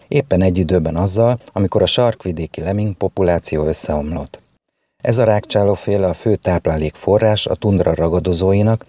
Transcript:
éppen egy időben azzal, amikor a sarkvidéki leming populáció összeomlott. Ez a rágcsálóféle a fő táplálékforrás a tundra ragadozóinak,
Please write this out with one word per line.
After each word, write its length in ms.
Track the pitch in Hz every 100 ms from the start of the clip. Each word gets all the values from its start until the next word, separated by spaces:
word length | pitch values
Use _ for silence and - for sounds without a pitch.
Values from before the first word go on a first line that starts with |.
| -
éppen 340 | - - 90
egy 160 | 95 90
időben 380 | 87 92 80 80
azzal, 440 | 95 98 117 120 -
amikor 360 | 98 98 107
a 40 | 92
sarkvidéki 760 | - 120 - 95 80 80 -
leming 340 | - 104 107
populáció 720 | 92 95 - 90 85 - 78
összeomlott. 760 | 76 78 - 76 73 78 73 - _ _ _ _ _ _
Ez 140 | - 117
a 60 |
rágcsálóféle 840 | 110 104 - 104 101 98 - 101 92
a 80 |
fő 200 | 85 113
táplálékforrás 1120 | 101 - 87 - 78 78 - - 104 110 107 -
a 80 |
tundra 400 | - 110 92 82
ragadozóinak, 920 | 80 82 87 90 85 95 98 104 113